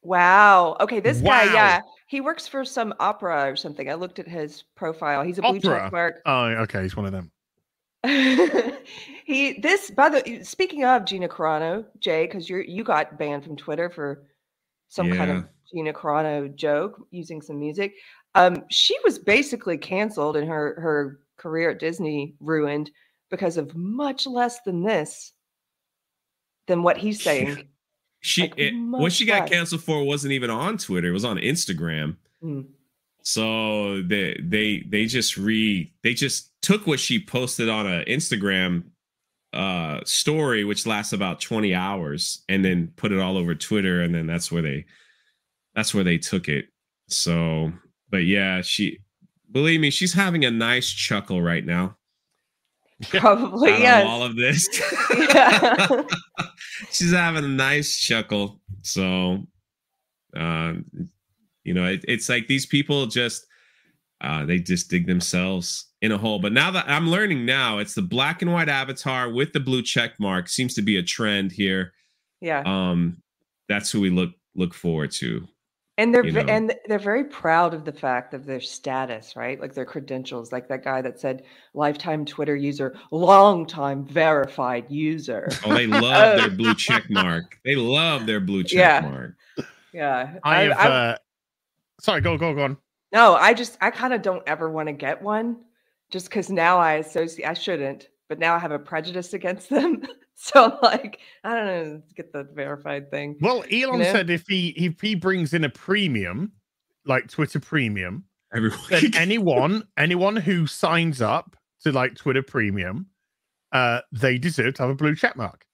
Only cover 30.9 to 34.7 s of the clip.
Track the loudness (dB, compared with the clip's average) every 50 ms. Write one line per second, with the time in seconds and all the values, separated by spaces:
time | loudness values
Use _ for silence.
30.9 | -2 -2 0 0 -2 -2 -2 -2 -4 -2 -2 -2 -2 -2 -2 -4 -4 -6 -4 -4
31.9 | -4 -4 -4 -6 -6 -10 _ _ _ _ -12 -10 -10 -10 -10 -14 -20 _ _ _
32.9 | _ _ _ _ _ _ _ -6 -4 -2 -2 -2 -2 -2 -2 -2 -2 -2 -2 -4
33.9 | -4 -4 -4 -2 -2 -2 -2 -2 -4 -6 -6 -2 0 0 0 0